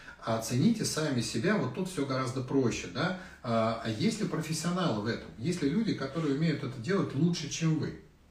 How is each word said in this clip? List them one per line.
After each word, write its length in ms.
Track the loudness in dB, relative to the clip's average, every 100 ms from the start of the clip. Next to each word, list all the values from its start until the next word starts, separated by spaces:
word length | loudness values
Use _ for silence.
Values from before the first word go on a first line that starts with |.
| -20 -10
оцените 600 | -2 -2 0 4 4 4
сами 360 | 0 0 0 0
себя, 360 | 0 0 2 2
вот 180 | 0
тут 140 | -2 -4
всё 180 | -2 -2
гораздо 360 | 0 -2 -4
проще, 460 | 0 2 2 0 -4
да. 300 | -2 -2 -2 -10 -10
А, 380 | -2 2 2 0
а 60 | -4
есть 320 | 0 0 2
ли 80 | -2
профессионалы 760 | -2 -2 -2 0 0 0 0
в 40 | -2
этом? 240 | -4 -6 -6
Есть 240 | -2 0
ли 80 | 2
люди, 240 | 2 2
которые 400 | 0 -2 -2 0
умеют 280 | 2 2 2
это 160 | -2 -6
делать 360 | 0 0 2
лучше, 340 | 2 2 2 -4
чем 300 | 0 2 2
вы? 220 | 0 -6 -14 -20 -20